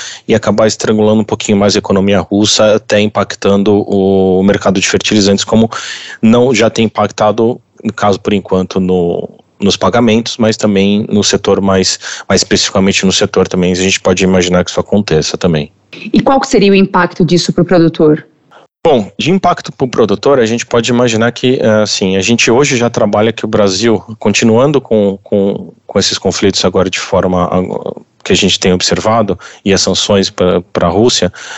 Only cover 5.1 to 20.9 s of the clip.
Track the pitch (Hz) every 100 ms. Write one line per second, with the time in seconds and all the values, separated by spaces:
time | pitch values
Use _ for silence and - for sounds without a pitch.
5.1 | 107 98 101 - 110 113 - - - -
6.1 | - 110 120 123 107 110 - 110 - 104
7.1 | - 107 107 113 123 _ - 117 - 104
8.1 | 95 - 101 - 95 92 98 92 92 87
9.1 | 50 - - _ - 98 - 95 120 120
10.1 | 110 117 - 113 110 107 98 98 104 113
11.1 | 104 98 98 101 98 98 95 92 - -
12.1 | - - 95 - 95 - 101 95 95 95
13.1 | - 101 - 92 92 90 90 95 95 104
14.1 | 92 95 92 90 87 87 - - 101 107
15.1 | 78 73 - 90 80 73 _ _ - -
16.1 | 226 - 269 - 226 196 196 190 185 175
17.1 | - 165 175 - 180 160 180 165 - 156
18.1 | 151 - _ _ - _ _ 170 131 92
19.1 | - 117 190 180 170 - - 131 143 107
20.1 | 101 139 139 110 117 - 120 113